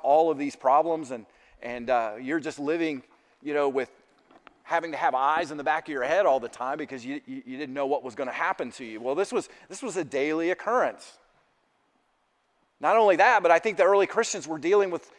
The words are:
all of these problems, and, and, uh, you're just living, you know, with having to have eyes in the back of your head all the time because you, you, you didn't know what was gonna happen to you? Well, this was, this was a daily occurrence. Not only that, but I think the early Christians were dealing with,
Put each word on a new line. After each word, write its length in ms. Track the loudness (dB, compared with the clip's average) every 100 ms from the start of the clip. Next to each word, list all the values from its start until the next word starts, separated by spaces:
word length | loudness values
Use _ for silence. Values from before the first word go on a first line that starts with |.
all 280 | 4 4 4
of 60 | 0
these 200 | -4 -2
problems, 560 | 4 4 4 -2 -6
and, 120 | -12 -14 _ _ _
and, 260 | -10 -8 0
uh, 240 | 0 0 -6
you're 200 | -4 -4
just 180 | -4 -6
living, 440 | -4 -2 -2 -4 -12 _ _ _
you 120 | -4
know, 160 | 0 0
with 200 | 0 -4 _ _ _ _ _ -20 _ -4
having 260 | -4 -2
to 40 | -2
have 180 | -2
eyes 360 | 0 0 0 -2
in 80 | -4
the 60 |
back 220 | -2 -2 -4
of 60 |
your 100 | -6
head 220 | 0 2
all 160 | 4 2
the 80 | -2
time 300 | -8 -8 -6
because 260 | -8 -10
you, 160 | -10 -12 -12
you, 160 | -16
you 140 | -14 -12
didn't 160 | -10
know 100 | -6
what 180 | -2 -2
was 120 | -4
gonna 180 | -8 -8
happen 380 | -4 -4 -4 -8
to 100 | -10
you? 160 | -12 -8
Well, 160 | -4
this 160 | -2 -2
was, 200 | -4 -6 -14 -20
this 140 | -12
was 160 | -8 -6
a 60 |
daily 460 | -4 -2 -2 0 -2
occurrence. 680 | -2 -2 0 0 -4 -16 -20 _ _ _ _ _ _ _ _ _ _ _ _ _ _ _ _
Not 160 | 2 6
only 200 | 6 6
that, 260 | 6 6
but 80 | 6
I 80 | 4
think 180 | 4 2
the 80 |
early 220 | 4 4 4
Christians 420 | 0 -2 -4 -8
were 100 | -6
dealing 320 | 2 2 2
with, 200 | -2 -10